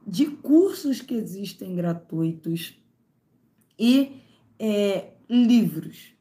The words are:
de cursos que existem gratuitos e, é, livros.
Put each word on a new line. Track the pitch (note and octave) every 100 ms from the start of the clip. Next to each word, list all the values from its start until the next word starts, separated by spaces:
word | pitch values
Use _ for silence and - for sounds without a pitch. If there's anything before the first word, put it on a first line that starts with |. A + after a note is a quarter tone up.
| -
de | F3 D4+
cursos | - - D4+ F#4+ F4 C#4+ B3
que | - A#3+
existem | E3+ F#3+ G3 - F#3+ F3+
gratuitos | E3+ E3+ _ D#3+ E3 D#3+ E3+ E3 - _ _ _ _ _ _ _ _ _ _ -
e, | A#3 C4+ C#4 - _ _ _ _
é, | A3 G#3 G3+ F#3+ - _ _
livros. | B3 A#3 A#3+ F3 D#3 - - - _